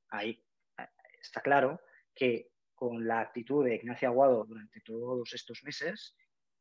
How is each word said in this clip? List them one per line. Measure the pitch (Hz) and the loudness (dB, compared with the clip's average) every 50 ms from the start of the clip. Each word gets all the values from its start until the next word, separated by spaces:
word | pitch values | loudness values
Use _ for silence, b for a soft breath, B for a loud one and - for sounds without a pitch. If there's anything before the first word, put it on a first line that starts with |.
| _ - | _ -10
ahí, | - 104 107 113 113 _ _ _ _ _ _ _ _ - | -8 -6 -6 -6 -6 _ _ _ _ _ _ _ _ -16
eh, | 120 - _ _ _ - _ _ | -16 -16 _ _ _ -20 _ _
está | - - - - | -20 -10 -10 -4
claro | - 139 143 143 131 135 160 - - _ - - _ _ _ | 2 4 6 6 6 4 0 -2 -12 _ -20 -20 _ _ _
que | - 135 123 117 113 - - _ _ _ _ _ | 0 2 2 2 2 -4 -10 _ _ _ _ _
con | - 127 120 117 117 113 113 | -6 -4 -4 -4 -2 -2 0
la | 113 113 | 0 0
actitud | 107 - - 120 113 - 139 147 139 | -2 -4 -6 -10 -6 -2 0 2 4
de | 123 110 | 2 2
Ignacio | 101 113 120 123 - 139 123 | 0 -2 -6 -6 0 0 2
Aguado | 120 131 139 135 123 110 107 | 4 6 6 6 6 4 0
durante | 110 113 110 107 - _ 110 | -4 -10 -16 -16 -18 _ -20
todos | _ - 113 117 120 123 127 123 117 - 127 | _ -12 -10 -8 -6 -4 -4 -6 -6 -6 -10
estos | 120 - - 117 - - | -12 -12 -12 -16 -14 -12
meses, | 143 143 - 143 170 208 220 - - _ _ _ _ _ _ _ _ _ _ | -12 -10 -6 -6 -6 -8 -8 -14 -20 _ _ _ _ _ _ _ _ _ _